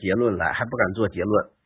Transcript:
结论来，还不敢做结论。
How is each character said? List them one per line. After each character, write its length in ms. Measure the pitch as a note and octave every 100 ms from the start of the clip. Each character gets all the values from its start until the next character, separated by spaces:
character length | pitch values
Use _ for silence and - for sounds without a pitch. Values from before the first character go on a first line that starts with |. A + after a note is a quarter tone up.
结 120 | F#2+
论 220 | G2+ A#2+ F#2
来， 160 | E2
还 140 | - A#2+
不 60 | B2
敢 160 | G2 F#2+
做 120 | G#2
结 120 | E2+
论。 240 | F#2+ G#2 - _